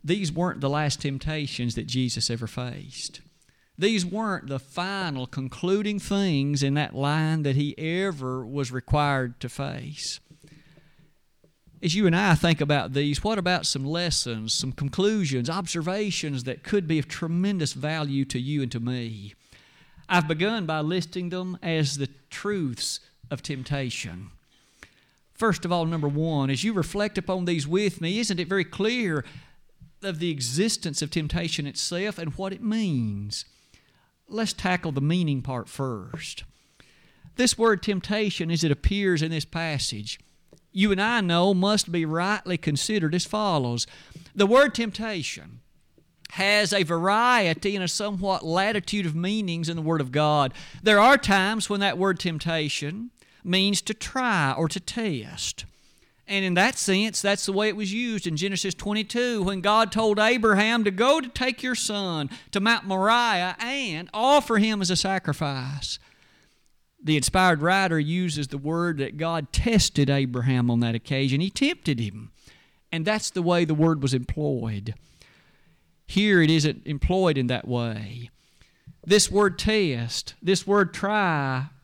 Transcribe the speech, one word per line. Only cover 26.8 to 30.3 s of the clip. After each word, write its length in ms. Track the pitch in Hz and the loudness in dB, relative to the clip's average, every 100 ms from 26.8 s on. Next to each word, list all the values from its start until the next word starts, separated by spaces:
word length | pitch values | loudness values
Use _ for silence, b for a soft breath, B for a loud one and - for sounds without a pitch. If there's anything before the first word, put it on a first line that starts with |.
| 156 202 208 196 | -2 -2 -2 -2
upon 280 | 180 185 175 | -4 -2 0
these 220 | 170 143 | -2 0
with 340 | 180 208 - | 0 0 -2
me, 180 | 165 208 | -4 -2
isn't 200 | 220 180 | -2 -2
it 100 | 175 | -2
very 160 | 190 170 | -2 -2
clear 580 | - 214 247 214 151 B B B B - _ - _ | -2 0 0 -2 -2 B B B B -20 _ -20 _
of 160 | 196 160 | -8 -4
the 120 | 170 | -4